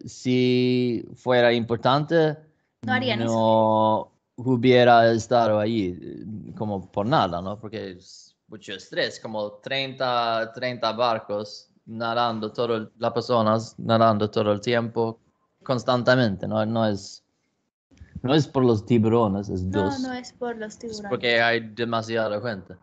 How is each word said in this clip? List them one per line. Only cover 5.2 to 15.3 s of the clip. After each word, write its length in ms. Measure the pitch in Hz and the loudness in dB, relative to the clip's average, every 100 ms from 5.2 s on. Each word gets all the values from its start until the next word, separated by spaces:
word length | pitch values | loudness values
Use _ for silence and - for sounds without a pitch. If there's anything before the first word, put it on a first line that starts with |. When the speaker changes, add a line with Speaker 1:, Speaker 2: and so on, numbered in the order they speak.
| 110 123 113 107 | 2 2 2 2
Speaker 1:
allí, 380 | 107 113 92 90 | 0 0 -2 -6
eh, 520 | 67 - - 107 55 - | -12 -14 -14 -14 -14 -10
como 340 | 110 101 90 | -6 -6 -6
por 160 | - 104 | -6 -2
nada, 360 | 151 98 85 | 0 0 -2
¿no? 180 | 92 107 | -8 -12
Porque 320 | 113 107 98 | -12 -12 -12
es 440 | 90 - - - _ _ | -14 -20 -20 -20 _ _
mucho 260 | 104 - | -20 -16
estrés, 460 | 95 - 160 117 - | -16 -10 -6 -4 -6
como 340 | 127 107 104 | -10 -8 -8
treinta, 1000 | - - 135 135 131 131 120 117 113 113 | -10 -8 -6 -6 -4 -2 0 0 -2 -4
treinta 380 | 127 127 123 113 | -6 -8 -4 -4
barcos 800 | 110 123 113 - 104 107 - - _ - | 0 0 0 -4 -6 -6 -14 -20 _ -16
nadando 680 | 110 117 117 120 110 107 | -8 -4 0 0 -2 -6
todo 240 | 107 117 113 | -4 -2 -2
el, 140 | 110 _ | -4 _
las 120 | 117 | -4
personas 640 | 117 113 123 107 110 110 - | -2 0 2 2 2 -2 -8
nadando 500 | 113 113 113 107 107 | 0 4 4 4 0
todo 220 | - 104 | 0 0
el 100 | 104 | 0
tiempo, 580 | 107 120 113 117 113 113 _ | 0 -2 -2 -2 -4 -4 _